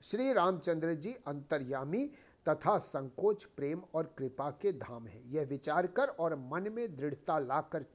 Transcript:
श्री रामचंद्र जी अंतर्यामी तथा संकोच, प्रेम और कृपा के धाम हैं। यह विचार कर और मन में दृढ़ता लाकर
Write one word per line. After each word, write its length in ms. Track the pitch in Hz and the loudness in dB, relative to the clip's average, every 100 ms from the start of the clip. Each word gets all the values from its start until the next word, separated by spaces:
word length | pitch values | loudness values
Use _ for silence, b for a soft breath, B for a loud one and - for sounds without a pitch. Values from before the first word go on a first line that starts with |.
श्री 300 | - 214 269 | -2 2 4
रामचंद्र 600 | 226 175 180 175 165 165 | 6 6 4 0 0 0
जी 240 | 160 180 254 - | -2 -4 -8 -6
अंतर्यामी 840 | 143 139 151 127 135 139 208 285 B B B - | -8 -2 -2 0 -2 0 -2 -2 B B B 0
तथा 300 | 156 156 208 | 2 4 2
संकोच, 640 | - 147 135 - 202 208 | 2 -2 -4 0 2 2
प्रेम 380 | - - 139 165 - | -4 -6 -4 -4 -4
और 200 | 160 160 - | -2 -2 -4
कृपा 320 | 131 131 143 | -6 -4 -6
के 220 | - 202 | -2 -2
धाम 340 | 143 110 117 113 | -2 -6 -12 -12
हैं। 180 | 107 | -16
यह 200 | 123 147 | -6 -2
विचार 420 | 135 139 151 156 180 | -2 -2 0 2 2
कर 220 | 180 269 | 2 0
और 280 | - 165 147 | 2 0 0
मन 360 | 127 160 202 | -2 -4 -2
में 240 | 220 233 139 | -4 -6 -4
दृढ़ता 420 | 147 139 - 156 | -4 -4 0 0
लाकर 460 | 127 151 147 156 131 | 2 0 0 -4 -6